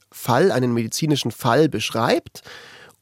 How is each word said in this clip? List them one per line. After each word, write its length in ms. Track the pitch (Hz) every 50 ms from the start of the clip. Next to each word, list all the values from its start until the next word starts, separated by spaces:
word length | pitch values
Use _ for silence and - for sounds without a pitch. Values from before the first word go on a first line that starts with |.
| _ _
Fall, 400 | - - - - 117 127 180 196
einen 220 | - 127 127 123 120
medizinischen 600 | 117 113 113 - - 160 147 147 131 - 123 -
Fall 360 | - - 120 113 143 160 147
beschreibt 760 | 127 110 - - - 113 117 147 226 339 - - - - - - - - - - - - - - _ _